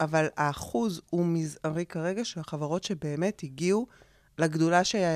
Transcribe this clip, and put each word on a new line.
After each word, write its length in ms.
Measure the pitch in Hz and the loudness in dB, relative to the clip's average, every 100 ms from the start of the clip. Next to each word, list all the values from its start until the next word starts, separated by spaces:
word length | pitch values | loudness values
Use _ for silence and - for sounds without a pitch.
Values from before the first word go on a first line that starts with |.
אבל 260 | 156 160 156 - | 0 2 2 0
האחוז 640 | 147 143 - 233 226 165 - | -2 -2 -4 -2 -2 -4 -4
הוא 160 | 175 175 | 0 2
מזערי 600 | 165 156 147 156 160 175 | 2 -2 -4 -4 -4 -4
כרגע 380 | 165 170 196 | -4 -4 -2
של 160 | 233 165 | -4 -8
החברות 440 | 156 151 147 175 | -8 -4 -2 -2
שבאמת 560 | - 170 151 147 190 - | -2 -4 -4 0 -2 -2
הגיעו 420 | 143 131 180 208 254 - - _ _ - | -10 -2 2 2 0 -10 -20 _ _ -2
לגדולה 460 | 160 156 165 175 | 0 4 4 4
ש-, 100 | 185 214 175 | 4 2 2